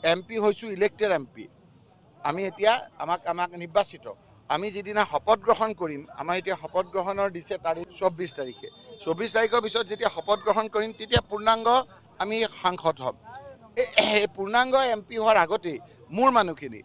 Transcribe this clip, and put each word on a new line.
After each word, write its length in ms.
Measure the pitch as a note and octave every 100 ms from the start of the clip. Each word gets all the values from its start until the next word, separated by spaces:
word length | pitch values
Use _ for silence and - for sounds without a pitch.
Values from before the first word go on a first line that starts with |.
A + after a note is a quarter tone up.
| E3
এম 80 | F3 F3+
পি 100 | A3+
হৈছোঁ 240 | G#3 G3+ A3 F#3
ইলেক্টেড 360 | G#3 - G#3 E3
এম 80 | B2+
পি। 100 | A#2 F#2+ _ _ _ _ _ _ _
আমি 220 | C#3+ E3 G3
এতিয়া 220 | - G#3 A#3+ - _
আমাক, 180 | D3+ F3 F3
আমাক 180 | E3+ F3 F3
নিৰ্বাচিত। 440 | E3+ F3 G3 E3 A#2 G2 _ - -
আমি 160 | D3+ G#3
যিদিনা 320 | G3 G3 G#3+ G3+
শপত 260 | D3 - A3 G#3
গ্ৰহণ 240 | G#3+ A3 F3+
কৰিম, 220 | E3 C#3+ D#3 -
আমাৰ 140 | D3+ F3+
এতিয়া 160 | F#3 F3+
শপত 220 | D#3 F3+ F3+
গ্ৰহণৰ 360 | F#3+ F3+ G3+ G3 F3
দিছে 180 | D#3 F#3 E3
তাৰিখ 200 | E3 F3 -
চৌব্বিছ 300 | F#3 E3 F3+ -
তাৰিখে। 300 | C3 A#2 - - - -
চৌব্বিছ 260 | D#3 E3+ A3 A3+
তাৰিখৰ 240 | A3+ A#3
পিছত 200 | G#3+ A#3 F#3+
যেতিয়া 200 | G#3+ A3+ E3+
শপত 220 | F3 G#3 G#3+
গ্ৰহণ 200 | G3+ A3
কৰিম, 160 | G#3+ A3 A3
তেতিয়া 200 | A3 A#3 -
পূৰ্ণাংগ 380 | G#3 A3 A3+ A3+ B3 B3+ - _ -
আমি 140 | F#3+ A3 A3 -
সাংসদ 340 | F3+ F3+ E3 C#3
হ'ম। 120 | C3 G#2 - - C#5 - - A#3+
এই, 60 | B3+ - G#3+ G#3
এই 60 | G#3 -
পূৰ্ণাংগ 380 | G3 A#3 B3+ C4 C4
এম 60 | G#3+ G3
পি 80 | A3+
হোৱাৰ 200 | A3 G#3+
আগতেই 340 | E3 G#3 E3+ C3 - - - F#3
মোৰ 120 | C4 A#3+
মানুহখিনি 440 | F#3 D#3 C#3 G#2+